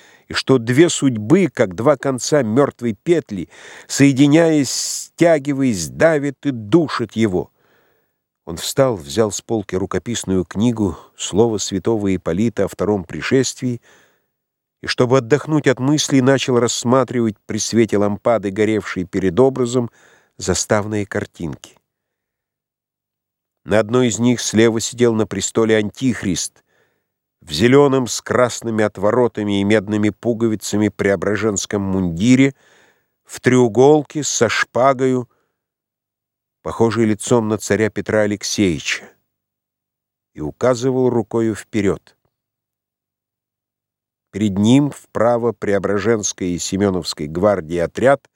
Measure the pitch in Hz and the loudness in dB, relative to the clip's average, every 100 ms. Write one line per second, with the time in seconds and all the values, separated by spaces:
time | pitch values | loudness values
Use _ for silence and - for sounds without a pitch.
0 | _ _ - - - 135 117 127 170 - | _ _ -12 -6 0 2 2 2 4 2
1 | 139 113 104 170 170 - 110 85 120 139 | -2 -2 2 2 2 0 -2 0 0 0
2 | - 127 - 151 117 110 139 - 120 107 | 0 -4 -2 0 0 2 0 0 -6 -4
3 | - 170 - 101 82 - - - - - | 0 0 -2 -8 -10 -14 -20 -20 -8 2
4 | 139 131 143 151 165 156 131 - - - | 4 6 4 6 4 2 0 -4 -8 -8
5 | - - 165 156 139 135 135 101 82 139 | -10 0 2 2 0 -2 -2 -2 -4 0
6 | 156 156 143 135 143 127 104 170 147 - | 2 2 -2 -6 -6 -6 0 2 2 -4
7 | 113 - 110 90 - _ _ _ _ _ | -6 0 0 0 -4 _ _ _ _ _
8 | _ _ _ _ - 85 - - 135 107 | _ _ _ _ -14 -10 -6 0 0 0
9 | 71 73 110 - - 113 98 92 98 92 | -6 -2 -2 -4 -6 -6 -4 -6 -4 -6
10 | - 113 - 95 87 95 117 113 101 80 | -6 -8 -2 -2 -2 -2 -2 0 -4 -6
11 | - - - 90 117 107 - 98 101 113 | -16 -14 -4 0 0 0 -4 -6 -2 -2
12 | 101 92 - 85 113 104 95 - 92 104 | -2 -2 -2 -2 -2 -2 -4 -4 -2 -2
13 | 85 80 - 135 123 - 127 117 _ _ | -4 -10 -2 0 0 -4 -8 -8 _ _
14 | _ _ _ _ _ _ _ _ - - | _ _ _ _ _ _ _ _ -8 -2
15 | 127 131 117 143 - 156 143 123 127 151 | 0 0 2 -2 0 -2 0 0 0 0
16 | - 139 127 135 - 120 117 - 120 131 | 2 2 4 2 2 0 0 -2 0 2
17 | 123 123 113 101 - 107 - 107 113 104 | 2 -2 -2 -4 -8 -6 -2 0 2 2
18 | 104 101 - 113 98 95 107 107 - - | 0 -2 0 0 -2 -2 0 0 -4 -8
19 | 90 98 95 87 131 135 123 123 120 _ | -6 -2 0 2 2 2 -2 -2 -4 _
20 | _ _ _ - - 90 - 110 104 107 | _ _ _ -10 -4 -2 0 0 0 -4
21 | 101 107 98 - 82 - - _ _ _ | -4 -6 -8 -8 -10 -10 -16 _ _ _
22 | _ _ _ _ _ _ _ _ _ _ | _ _ _ _ _ _ _ _ _ _
23 | _ _ _ _ _ _ - 101 107 120 | _ _ _ _ _ _ 0 2 2 2
24 | 127 104 120 120 - 104 117 113 - 117 | 2 2 0 0 0 4 4 2 -4 0
25 | 120 110 107 - - - 110 110 107 - | 2 2 -2 -4 -4 0 2 2 0 -4
26 | 135 117 107 85 - _ _ _ _ _ | -4 -2 -2 -4 -6 _ _ _ _ _
27 | _ _ _ _ - - 117 135 143 135 | _ _ _ _ -10 0 4 6 6 2
28 | 120 - - 107 123 - 113 110 107 - | -2 -6 -2 2 2 0 -4 0 -2 0
29 | 101 113 120 - 104 101 98 107 101 104 | 0 2 0 0 -2 0 2 0 0 0
30 | 104 101 113 113 117 107 - 104 107 - | 0 -2 -4 -2 -2 -4 -4 -2 0 0
31 | 101 98 92 104 110 98 - 104 98 95 | 0 0 -2 -2 -2 -2 -4 -4 -2 -2
32 | 92 82 110 127 135 - _ _ _ _ | -2 0 2 4 4 -2 _ _ _ _
33 | _ _ _ - - 127 123 104 135 151 | _ _ _ -4 2 4 2 4 4 4
34 | 139 156 139 - 110 - - - 131 131 | 2 -6 -6 -2 0 0 -4 0 2 2
35 | 131 127 120 _ _ _ _ _ _ _ | 0 0 -4 _ _ _ _ _ _ _
36 | _ _ _ _ _ _ 80 - 113 107 | _ _ _ _ _ _ -8 0 0 2
37 | 113 107 - 123 110 107 - 101 107 - | 0 0 0 0 2 -2 -2 0 0 -4
38 | 95 107 104 101 - - 101 82 - - | -2 0 0 -2 -6 0 0 0 -6 -10
39 | - _ _ _ _ _ _ _ _ _ | -10 _ _ _ _ _ _ _ _ _
40 | _ _ _ - 76 - 120 123 131 127 | _ _ _ -12 -10 -2 0 0 0 0
41 | 127 117 107 117 113 104 - 110 98 82 | 2 0 -2 -2 -2 -4 -6 -2 0 -2
42 | _ _ _ _ _ _ _ _ _ _ | _ _ _ _ _ _ _ _ _ _
43 | _ _ _ _ _ _ _ _ _ _ | _ _ _ _ _ _ _ _ _ _
44 | _ _ _ 98 107 95 104 127 143 - | _ _ _ -4 -2 0 2 2 2 -4
45 | - - 113 120 117 107 101 101 95 101 | -10 -2 0 0 -2 -4 -2 -2 0 -2
46 | 98 113 95 - 92 87 - 98 101 92 | 0 0 -2 -4 -4 -4 -4 0 0 0
47 | 80 - 76 80 101 98 78 87 85 - | -4 -8 -8 0 2 2 -2 -4 -4 0
48 | 113 139 _ | 2 2 _